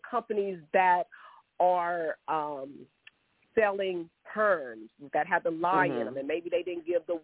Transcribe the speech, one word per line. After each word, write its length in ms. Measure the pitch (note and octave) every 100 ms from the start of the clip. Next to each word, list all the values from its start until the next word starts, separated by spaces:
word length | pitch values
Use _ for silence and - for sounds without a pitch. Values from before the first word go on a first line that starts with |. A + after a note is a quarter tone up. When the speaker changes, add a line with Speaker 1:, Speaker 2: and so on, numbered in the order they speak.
| -
Speaker 1:
companies 500 | A#3+ A3+ G#3 G3 F3+ D3+
that 320 | G3 F#3 F3+ E3+ - - - _ -
are, 560 | F3+ F3+ F3 F3 D#3 - -
um, 420 | D#3 D3+ C#3+ C3+ C#3 C3 _ - _ _ _ _ -
selling 500 | G#3+ G3 F#3+ F3+ E3 _ - G#3
perms 520 | G#3+ F3 B2+ A2 A2+ _ C#3
that 140 | D3+ E3
have 160 | F3
the 80 | F3
lye 360 | E3 F3 F#3 F3+
in 60 |
Speaker 2:
Mm-hmm. 120 | B2
Speaker 1:
them, 120 | A#2 C3
and 100 | C#3
maybe 200 | E3 E3+
they 120 | E3+
didn't 240 | F3+ E3+ D#3+
give 160 | F3 E3+
the 120 | E3